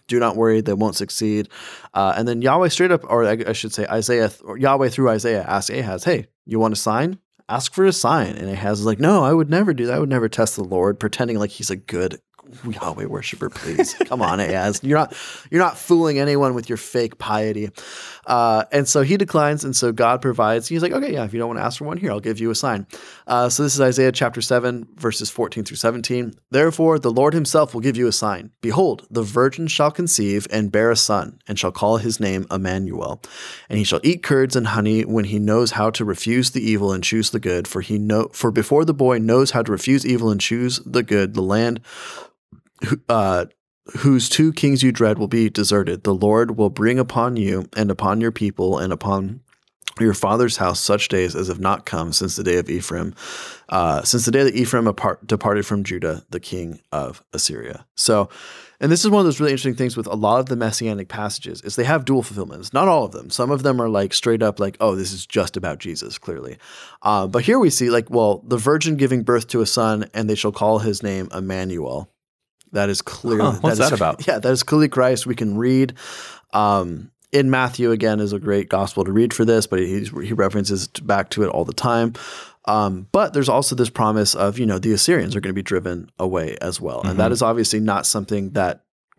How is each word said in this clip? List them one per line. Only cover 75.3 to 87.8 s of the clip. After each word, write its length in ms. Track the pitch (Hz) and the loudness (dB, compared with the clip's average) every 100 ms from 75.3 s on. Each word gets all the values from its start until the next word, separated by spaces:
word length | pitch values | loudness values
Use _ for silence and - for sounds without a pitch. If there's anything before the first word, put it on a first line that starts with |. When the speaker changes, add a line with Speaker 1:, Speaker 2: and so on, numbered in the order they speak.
| 123 | -4
Speaker 1:
can 200 | 113 101 | -2 0
read, 380 | 120 131 131 - - - - - _ | 2 4 2 -2 -16 -16 -18 -20 _
um, 600 | 104 104 101 90 80 - _ _ | 2 4 2 0 -6 -12 _ _
in 180 | 143 131 | 2 4
Matthew, 420 | 131 123 127 120 | 2 2 0 2
again, 280 | 113 110 107 | 2 2 2
is 140 | 104 | 0
a 60 | 101 | -2
great 300 | 101 101 92 | 0 0 0
gospel 340 | 95 98 - 95 | -2 -2 -2 0
to 60 | |
read 220 | 101 117 | 2 2
for 120 | - 113 | 2 2
this, 200 | 113 107 | 2 2
but 140 | 95 | 0
he, 240 | 90 95 104 - | 0 -2 -6 -8
he 100 | 95 | -4
references 540 | 113 95 101 98 98 - | 0 0 0 -2 -2 -4
t-, 140 | - | -8
back 260 | 107 101 95 | -2 0 0
to 120 | - | -2
it 40 | 101 | -2
all 160 | - 85 | -2 -4
the 80 | |
time. 400 | - 127 117 117 117 - - - _ - | -2 0 2 0 -2 -14 -16 -20 _ -2
Um, 420 | 107 101 92 98 | 0 0 -2 -2
but 220 | - 208 | 0 2
there's 160 | 143 131 | 2 2
also 260 | 120 139 127 | 2 2 0
this 140 | 120 | 0
promise 460 | - 110 107 104 - | 0 2 2 2 2
of, 220 | 98 110 | 0 0
you 60 | 117 | -2
know, 120 | 92 | 0
the 140 | 110 | 0
Assyrians 420 | 104 - 170 - 101 | 2 2 2 0 -4
are 40 | |
gonna 120 | 95 | -4
be 100 | 95 | -4
driven 460 | 95 95 90 87 85 - | -2 -2 -2 -6 -8 -6
away 380 | 92 92 80 - | -2 -2 -4 -6
as 180 | 90 87 | -8 -6
well. 220 | - 60 | -6 -6
And 180 | - 95 | -4 0
that 60 | 110 | 0
Speaker 2:
Mm-hmm. 80 | |
Speaker 1:
is 80 | - | 2
obviously 380 | 113 117 107 | 2 2 0
not 260 | 107 | 0